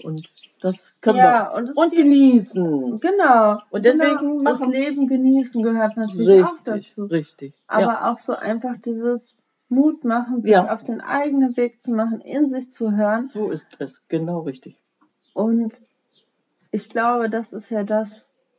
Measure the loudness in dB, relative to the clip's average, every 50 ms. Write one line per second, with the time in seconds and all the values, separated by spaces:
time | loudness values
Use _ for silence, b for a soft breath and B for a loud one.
0 | -12 -10 -12 -12 -12 -16 _ -20 -20 _ _ _ -6 -6 -6 -6 -10 _ _ _
1 | 0 0 4 6 6 6 6 4 0 -2 -6 -8 -8 -6 -2 0 0 2 4 4
2 | 6 6 6 8 8 8 6 6 4 0 -2 -2 -2 0 -2 -2 -2 -4 -4 -4
3 | -2 0 0 2 4 4 6 6 4 4 2 -2 -6 _ -6 0 2 2 4 4
4 | 2 0 0 0 -2 -4 -4 -2 0 0 -2 0 -2 -2 -2 -2 -2 -4 -2 -2
5 | -2 -2 0 2 2 2 2 2 0 -2 -4 -4 -2 -2 0 0 -2 -2 -2 -4
6 | -8 -6 -4 0 4 6 6 6 6 4 0 -6 _ -8 -8 -8 -8 -12 _ -12
7 | -8 -6 -4 -6 -6 -8 -12 _ -18 -18 -18 _ _ -4 0 0 0 0 0 -2
8 | -4 -4 -6 -6 -6 -8 -8 -6 -6 -6 -6 -6 -6 -8 -10 -10 -8 -8 -8 -4
9 | -4 -4 -4 -4 -8 _ _ _ _ _ _ _ _ -2 0 2 2 0 0 -2
10 | -4 -2 -2 -2 -4 -4 -6 -2 2 4 4 4 4 2 -4 -8 -8 -10 -10 -10
11 | -8 -6 -4 -4 -2 0 0 0 0 0 0 -2 -4 -4 -4 _ -8 -4 -2 -2
12 | -2 -2 -4 -8 -8 -6 -2 -2 -2 -2 -2 -4 -10 -12 -10 -6 -4 -2 0 0
13 | 0 0 0 -2 -4 -8 -8 -6 -6 -6 -6 -8 -10 _ -14 -12 -12 -12 -12 _
14 | _ _ -6 -4 -4 -4 -6 -6 -8 -10 -12 -12 -16 -20 -20 _ _ _ _ _
15 | _ _ _ _ _ _ -6 -4 -2 0 0 0 -2 -4 -8 -12 _ _ _ _
16 | _ _ _ _ _ _ _ _ _ _ _ _ _ _ -10 -10 -8 -8 -4 -2
17 | -2 0 0 -2 -2 -4 -4 -6 -8 -10 -14 -16 -12 -8 -6 -6 -4 -2 -2 -4
18 | -4 -6 -12 -20 _ _ _ _ _ _ _